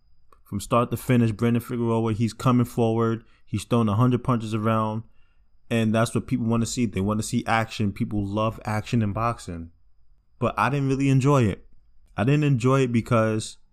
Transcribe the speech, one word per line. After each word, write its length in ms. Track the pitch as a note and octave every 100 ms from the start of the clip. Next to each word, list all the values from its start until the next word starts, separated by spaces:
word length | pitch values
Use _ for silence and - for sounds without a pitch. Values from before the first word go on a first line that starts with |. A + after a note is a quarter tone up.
| _ - - -
From 160 | - G#2
start 300 | - A#2+ A#2+
to 80 | A#2
finish, 340 | - B2+ A#2
Brandon 300 | G#2 A#2 A#2+
Figueroa, 520 | - B2 A#2 A2+ A2+
he's 200 | G#2+ A2+
coming 320 | - C3+ B2 A#2+
forward. 580 | - A2+ A2+ A2+ A2+ - - -
He's 180 | G#2+
throwing 260 | - A#2+ A2+
a 40 |
hundred 300 | G2+ B2 B2
punches 320 | - A#2+ G#2+ A2
around. 480 | G#2+ A2 A2 A2 - - - _ _ - -
And 240 | A#2 A2
that's 220 | A2 A#2 A#2
what 100 | -
people 220 | B2+ A2+
wanna 180 | A#2 A2+
see. 220 | - A#2
They 120 | F#2+
wanna 220 | G2 G#2+
see 240 | G#2+ A#2+ A2
action. 460 | A2+ A2+ - G#2
People 340 | G2 A2+ G#2 G2+
love 340 | G2+ A2 G#2+ -
action 380 | G#2+ - A#2+
in 100 | G#2
boxing. 560 | G2 A#2 A#2 - E2+ E2 - - - - - _ _
But 160 | A#2 -
I 140 | A2
didn't 180 | C#3+ C#3
really 200 | C3+ C#3
enjoy 340 | C3+ C3 C#3+
it. 240 | A2 - - - - - - -
I 60 |
didn't 200 | G#2+ D3
enjoy 380 | D3 C3 B2 C3+
it 100 | C3
because 640 | A#2+ G#2+ A#2 A2 A2 - - -